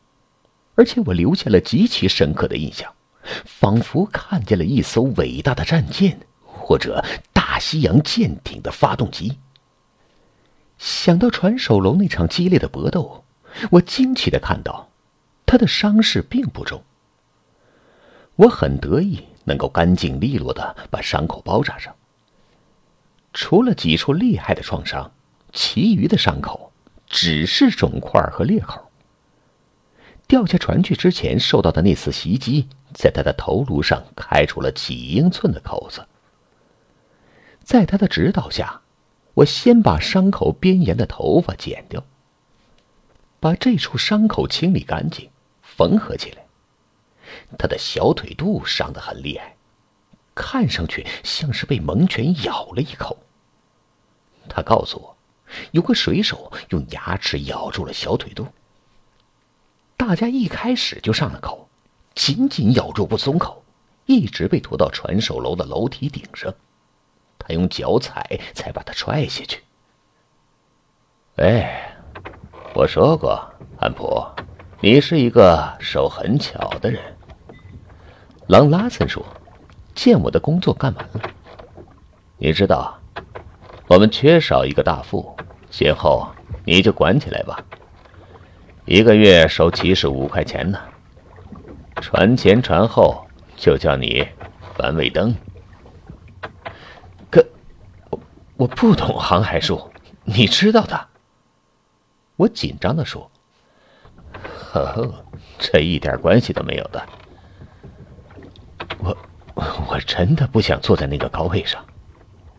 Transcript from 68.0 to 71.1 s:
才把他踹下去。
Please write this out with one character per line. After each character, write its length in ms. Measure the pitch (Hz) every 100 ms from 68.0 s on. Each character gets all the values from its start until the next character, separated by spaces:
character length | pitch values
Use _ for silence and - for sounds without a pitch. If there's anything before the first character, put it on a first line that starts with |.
| - - - - -
才 180 | - -
把 100 | -
他 100 | -
踹 320 | - - 147 -
下 180 | -
去。 180 | - - _ _ _ _ _ _ _ _ _ _ _ _ _ _ _